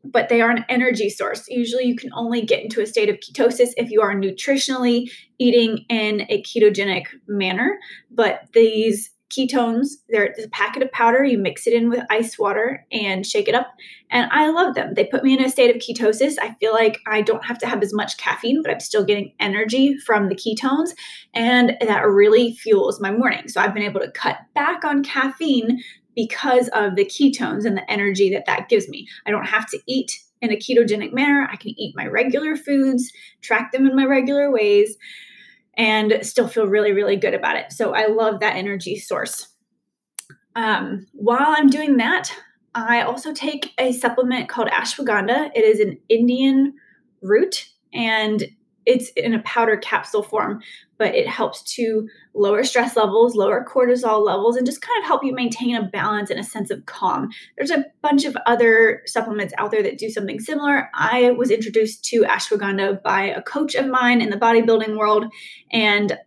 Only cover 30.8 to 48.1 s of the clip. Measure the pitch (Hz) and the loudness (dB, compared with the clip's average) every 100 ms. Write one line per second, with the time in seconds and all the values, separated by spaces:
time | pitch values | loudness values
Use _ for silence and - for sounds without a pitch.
30.8 | 233 208 - 254 285 285 269 - 208 - | 4 0 -2 -2 2 2 0 -8 -14 -10
31.8 | 208 139 185 202 262 269 311 311 - 277 | -10 -8 -4 -2 0 0 -2 -6 0 2
32.8 | 269 247 247 - - _ - 226 240 262 | 2 0 -4 -10 -20 _ -2 -2 -2 2
33.8 | 269 262 262 269 262 285 285 247 208 208 | 2 4 2 2 2 0 2 2 4 4
34.8 | 214 - - - - - - _ _ - | 2 -2 -20 -20 -20 -20 -20 _ _ -2
35.8 | 220 214 214 226 - - 233 233 208 208 | 0 2 2 0 0 -2 0 0 2 2
36.8 | 208 196 202 202 190 - 156 - - - | 2 2 2 0 0 -2 -2 -4 -6 -6
37.8 | 226 - 220 220 220 202 214 190 202 196 | -2 0 0 2 0 0 -4 -4 -6 -8
38.8 | 170 202 - 190 - - - _ _ _ | -8 -10 -6 -6 -6 -10 -12 _ _ _
39.8 | _ _ _ - _ - _ 233 220 208 | _ _ _ -20 _ -20 _ -6 -2 -2
40.8 | 185 196 - - 208 247 294 302 277 285 | -4 -10 -12 -4 0 2 2 6 4 4
41.8 | 302 254 233 370 - - - _ _ 233 | 2 2 2 -2 -4 -14 -20 _ _ -8
42.8 | 226 240 - 254 311 294 277 294 - - | 0 0 0 -6 -8 -6 -6 -6 -8 -2
43.8 | 262 247 254 247 254 254 - - 226 - | -2 0 0 0 0 -2 -4 -4 -2 -2
44.8 | - - 254 208 196 262 302 233 214 214 | -4 -6 -2 0 0 0 0 2 4 4
45.8 | 208 - _ 226 240 254 269 269 277 277 | 0 -4 _ 2 4 2 2 4 2 -2
46.8 | _ _ _ _ 190 214 381 - - _ | _ _ _ _ 2 2 2 -4 -12 _
47.8 | _ - 226 | _ -6 -2